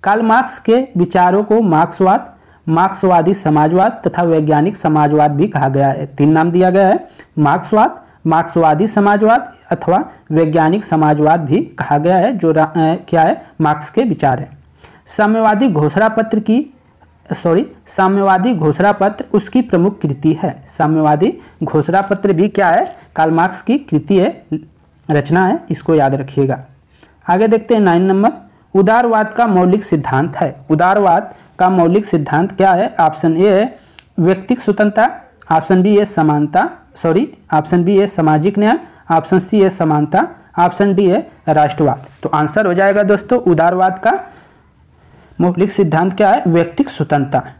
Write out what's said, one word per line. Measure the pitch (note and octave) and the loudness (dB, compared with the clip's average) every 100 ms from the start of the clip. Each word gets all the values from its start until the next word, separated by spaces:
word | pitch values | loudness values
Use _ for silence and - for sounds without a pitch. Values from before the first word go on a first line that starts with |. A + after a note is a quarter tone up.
कार्ल | G3 G#3+ | 0 0
मार्क्स | A3+ A#3 B3+ - | 2 0 0 -6
के | - A#3 C4 F3 | 0 0 0 -2
विचारों | F3 F#3 F3+ F#3+ | 0 2 2 0
को | G#3 A3 | 0 0
मार्क्सवाद, | G#3 D#3 E3 - F#3 A3+ - - _ _ - | 2 0 0 0 0 0 -4 -20 _ _ -4
मार्क्सवादी | D#3+ F#3 - F#3+ F3 D#3+ | 0 0 0 0 2 2
समाजवाद | G3+ D#3 D3+ D#3 F3+ G#3 A#3 E3+ | -2 0 0 2 2 0 -2 -6
तथा | - | -2
वैज्ञानिक | E3+ D#3+ D3+ D3 E3 G3+ | 0 0 2 0 0 -2
समाजवाद | D#3+ D#3 D3 D3+ D3+ | -2 0 2 2 2
भी | C#3+ G#3 | 0 -2
कहा | D3 C#3 | -2 -2
गया | C#3 C#3 | 0 0
है। | C3 C#3+ | -2 -10
तीन | - D3 | 0 2
नाम | D#3 D#3+ | 4 2
दिया | F3 F#3 | 2 2
गया | F#3+ F#3+ | 4 2
है, | F4 - - - - | 0 -4 -20 -10 -2
मार्क्सवाद, | D3 E3+ - G#3+ B3+ - - _ D#3+ | 0 0 0 0 0 -2 -20 _ -2
मार्क्सवादी | D#3+ E3 E3+ D#3+ D3+ G#3+ | 0 0 0 2 2 0
समाजवाद | G#3 G3+ G#3 G#3+ B3 B3+ - - | 0 0 2 2 0 -2 -20 -8
अथवा | E3+ - F#3 - - _ | -6 -2 -2 -4 -16 _
वैज्ञानिक | D#3 D#3+ D#3+ D#3 G3 | 0 2 2 2 0
समाजवाद | - D#3 D3+ D3 D3+ E3+ | -2 0 0 2 2 0
भी | C#3+ F3 | 0 -2
कहा | E4 - - D3 | -2 -10 -4 0
गया | E3 F#3 | 2 2
है, | G#3 A3 | 0 0
जो | E3 | 0
रा-, | D#3 D3+ E3+ | 0 0 0
अ, | D#3+ F3 - | 0 -2 -2
क्या | E3 | 0
है, | D#3+ - - - | 0 -2 -10 -4
मार्क्स | D#3 D3+ - | -2 -2 -4
के | - | -4
विचार | A3+ E3 C#3 B2+ | -2 -2 -2 -2
हैं। | C#3+ - _ _ - - - | -8 -18 _ _ -20 -20 -12
साम्यवादी | - G#3 A3 A3 G#3 C4 | -2 0 2 0 2 0
घोषणा | D3+ D3 F#3 A3 | 0 0 0 0
पत्र | A3 A3+ G#3+ | 0 -2 -4
की, | G#3+ A#3 D#4 _ _ _ _ _ - | 0 -2 -2 _ _ _ _ _ -12
सॉरी, | C#3+ F3 E3+ C4+ - - | -4 0 0 -2 -12 -10
साम्यवादी | - F#3+ G3 G3 F#3 A3 | -2 0 2 2 2 0
घोषणा | G3+ D3+ D3 F#3 | 0 -2 2 0
पत्र | F#3+ G3 G#3 - | 2 -2 -4 -4
उसकी | G#3+ - B3+ | -4 0 -4
प्रमुख | B3 F3 F#3 G3+ | 0 0 0 -2
कृति | D3+ C3+ D#3 | -6 -2 -2
है। | D#3 C3+ - - | -2 -6 -8 -18
साम्यवादी | - D3+ D#3 D3+ D3+ G#3+ F4+ - _ | -4 -2 0 0 2 0 -2 -18 _
घोषणा | D#3 D#3 D3 F#3+ | -4 -2 0 -2
पत्र | F#3+ G3 G3+ | -2 -2 -2
भी | E3 G3+ | 0 0
क्या | G3+ F#3 | 0 0
है, | F#3 F#4 - - - | 0 -2 -8 -10 -2
कार्ल | D#3+ | 0
मार्क्स | E3 F#3 F#3 | 2 0 -2
की | - C#4 | -2 -2
कृति | - D3+ - G3 | 0 -4 0 0
है, | F#3+ - _ D#3+ - _ _ _ - | 0 -4 _ -10 -10 _ _ _ -4
रचना | D3 C#3+ E3+ F#3 | -2 0 0 0
है, | D#4+ - | -2 -6
इसको | E3+ - | -6 0
याद | D#3 C#3 | 2 2
रखिएगा। | C#3 C3+ - C3+ C3 - _ _ _ _ _ - | -2 -4 -4 -2 -4 -10 _ _ _ _ _ -4
आगे | F#3 A3 | 0 2
देखते | A3 - | 0 0
हैं | A3 | 0
नाइन | G3 E3+ | 2 2
नंबर, | F#3+ F#3+ G#3 - - _ _ | 2 2 0 -2 -20 _ _
उदारवाद | F#3+ F#3+ A3+ A#3+ A3 G#3+ | 0 2 2 2 0 -2
का | - A#3 | -2 0
मौलिक | F#3 F#3 G#3 | 2 2 0
सिद्धांत | - D#3 - C3 D#3+ - | 0 -4 -2 -2 -4 -4
है। | D3+ - - | -6 -6 -4
उदारवाद | D#3 F3+ G#3 G3 E3 - - - - | 0 2 2 2 0 -2 -18 -20 -2
का | F#3 | 0
मौलिक | F#3+ E3+ G3 G#3 | 2 2 0 0
सिद्धांत | E3+ D3 D3 F#3+ | -4 -2 -2 -2
क्या | - G3 | 0 0
है? | F3+ B3 - | 2 -2 0
ऑप्शन | D#3+ D#3 E3 D#3+ | -2 0 -2 2
ए | G3+ F#3+ | 2 2
है | B3 - _ - _ - | 0 -6 _ -20 _ -2
व्यक्तिक | E3+ F#3 - B3 | 0 0 -2 -4
स्वतंत्रता, | - G3+ G#3 G#3+ - - - _ - | -2 0 0 2 0 -2 -20 _ -2
ऑप्शन | D#3+ D#3 F#3 | -2 2 2
बी | G3 G3+ | 4 2
है | |
समानता, | G3+ - D#3 D3 D3+ E3+ D#4 - _ - | 0 0 0 0 0 0 -2 -6 _ -6
सॉरी, | E3+ E3 D4 - _ | 0 0 -2 -8 _
ऑप्शन | D#3 D#3 F3+ | -4 0 0
बी | E3+ G3 | 2 2
है | G3+ | 0
सामाजिक | G3 D#3 D#3 F3 G#3 | 0 0 2 0 0
न्याय, | G#3 E4 - - - E3 | 0 0 -6 -20 -2 -2
ऑप्शन | G#3 F#3 | 0 -2
सी | F3+ G#3+ | 0 2
है | F#3+ | 2
समानता, | F#3+ D#3+ D3 D3+ F#3 E4+ - _ - | 0 0 0 0 -2 -2 -10 _ -2
ऑप्शन | F3 - G3+ | -2 0 0
डी | F#3+ G3 | 2 2
है | F#3+ - - - | 0 -4 -10 -2
राष्ट्रवाद। | D3+ D3 D3 D3 A#2+ - _ | 0 0 0 -2 -2 -12 _
तो | - | -6
आंसर | D3+ D3+ G#3 G3+ | -4 -2 -2 -2
हो | |
जाएगा | F3+ G3 G3+ | 0 0 2
दोस्तों | G3 G3+ - B3 | 2 0 0 0
उदारवाद | F#3 D#3+ E3 F3+ F#3 F#3 | 2 2 2 2 -2 0
का | A3 F#4+ - - _ _ _ _ _ _ _ - _ - | -2 -4 -8 -20 _ _ _ _ _ _ _ -20 _ -2
मौलिक | F3+ F3 G3+ | -2 0 -2
सिद्धांत | G3+ F3 D#3 F#3 | 0 0 0 -2
क्या | F#3+ G3+ | 0 0
है? | G#3+ F3 | 2 0
व्यक्तिक | E3+ E3+ - C#4+ | 0 0 -4 -6
स्वतंत्रता। | - D3 C#3+ C#3 C3+ - | -6 -4 -2 -2 -4 -6